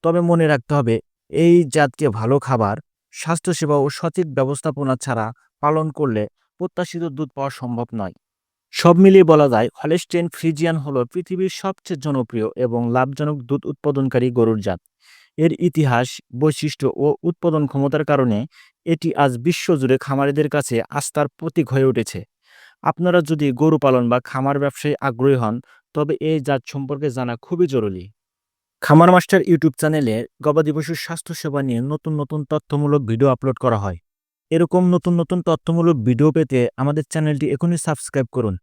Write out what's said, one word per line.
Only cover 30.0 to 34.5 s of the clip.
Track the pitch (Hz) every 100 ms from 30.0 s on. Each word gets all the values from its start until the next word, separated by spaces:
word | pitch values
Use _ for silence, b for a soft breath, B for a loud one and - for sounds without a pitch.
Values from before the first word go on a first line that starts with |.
| 127 110 - _
গবাদি | 151 147 151
পশুর | 147 147 165 -
স্বাস্থ্যসেবা | 165 - 165 160 143
নিয়ে | 135 117 131
নতুন | 151 - 151
নতুন | 147 151 147
তথ্যমূলক | 151 _ 147 147 147 113
ভিডিও | 113 135
আপলোড | 127 135 127
করা | 127 113
হয়। | 101 85 _ _ _ _ _